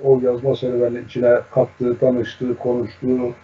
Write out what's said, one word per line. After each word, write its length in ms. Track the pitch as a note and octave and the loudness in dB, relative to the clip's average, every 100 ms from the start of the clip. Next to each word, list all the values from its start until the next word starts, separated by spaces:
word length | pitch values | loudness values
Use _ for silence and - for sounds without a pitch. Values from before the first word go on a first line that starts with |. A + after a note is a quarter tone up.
o 160 | C3+ C3 | 2 4
yazma 360 | B2 A#2+ C3+ - | 2 0 -2 -2
serüveninin 500 | B2 A#2+ A#2+ A#2+ A#2+ | -2 0 0 -2 -8
içine 320 | B2+ A#2+ A#2+ - | 0 4 2 2
kattı, 480 | - B2 - B2 A#2+ | 0 0 -2 -2 2
tanıştı, 580 | C3 B2 G#2+ - B2 A#2+ | 2 2 -4 -6 -6 -4
konuştu. 500 | B2+ A#2+ G#2+ - B2+ B2+ A#2+ B2 | -2 -2 -4 -6 -2 -2 -2 -8